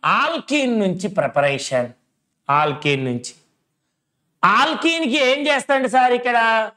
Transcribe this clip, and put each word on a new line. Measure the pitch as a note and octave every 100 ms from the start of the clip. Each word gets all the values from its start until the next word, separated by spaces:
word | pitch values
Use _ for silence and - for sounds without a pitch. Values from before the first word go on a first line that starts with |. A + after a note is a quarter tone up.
| D3+ G3+
alkene | D4 E4 - D4 C4 A3+
నుంచి | G3 F3+ G3 F#3
ప్రిపరేషన్, | C#3+ C#3+ C#3+ C3+ - B2+ A#2+ - _ _ _ _ - C#3+
alkene | D3+ C#3 D3 C#3 C3
నుంచి. | A#2+ - - _ _ _ _ _ _ _ _ _ _ F3+ G#3+
alkene | D4 D#4 E4 E4 D#4+
కి | D4 B3+
ఏం | C#4 D4
చేస్తాడు | C#4+ - C4+ B3+
సార్ | B3+ B3 B3
ఇక్కడ? | B3 A#3+ A3+ A3+ G#3+